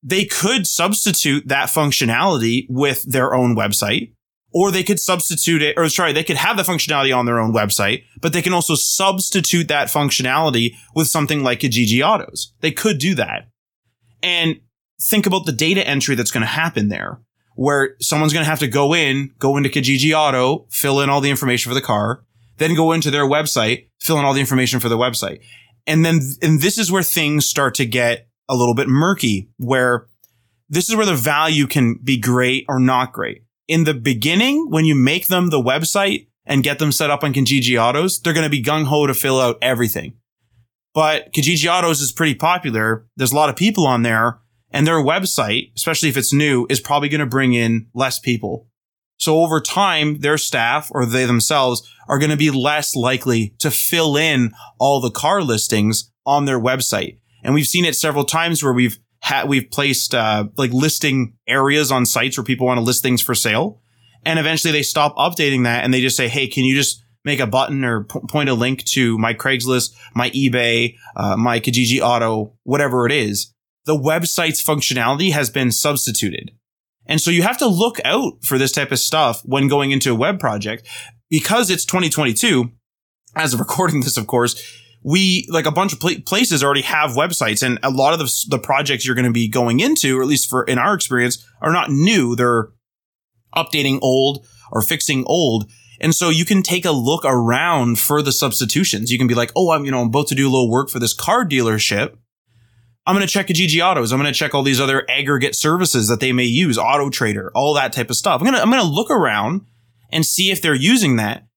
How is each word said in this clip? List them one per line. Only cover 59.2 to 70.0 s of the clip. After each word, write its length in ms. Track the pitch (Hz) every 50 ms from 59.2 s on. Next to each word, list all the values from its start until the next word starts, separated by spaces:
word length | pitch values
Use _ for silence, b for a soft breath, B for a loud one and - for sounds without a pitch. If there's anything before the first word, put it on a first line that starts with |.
ha-, 260 | - - 143 135 -
we've 240 | 143 139 135 - -
placed, 440 | - - 143 143 131 - - - -
uh, 300 | 123 113 110 107 107 104 104 - -
like, 120 | 139 123
listing 640 | 120 127 143 156 - - - 151 131 135 123 113 - _ _ -
areas 420 | 123 139 135 139 139 151 151 131
on 140 | 135 127 123
sites 320 | - - 117 120 135 131
where 80 | - 120
people 220 | 104 131 113 127
wanna 160 | 127 123 120
list 200 | 117 120 123 -
things 200 | - 127 123 117
for 120 | - - 123
sale. 460 | - - 117 107 113 160 208 214 b b b b b b b b b
And 160 | _ 160 160 160
eventually 320 | 151 156 160 151 - 170
they 120 | 151 151
stop 340 | 143 - - 156 147 147 -
updating 480 | - 139 175 175 165 156 143 135 127 123
that 180 | 120 117 123
and 120 | - 127 127
they 80 | 131
just 120 | 127 131 -
say, 140 | - 131 117
"Hey, 180 | 117 147 -
can 180 | 127 - 139 127
you 100 | 131 135
just 280 | 143 139 - - b b b b b _
make 160 | 143 147 139
a 60 | 135
button 380 | 110 101 131 135 - 139 139 135
or 200 | 123 117 107 107
p-, 140 | - - - - -
point 220 | - 151 143 139
a 40 | 131
link 300 | 113 120 127 131 127 -
to 320 | - - 139 127 117 113
my 160 | 110 113 113
Craigslist, 600 | 117 107 - 135 135 127 117 127 127 127 117 - B B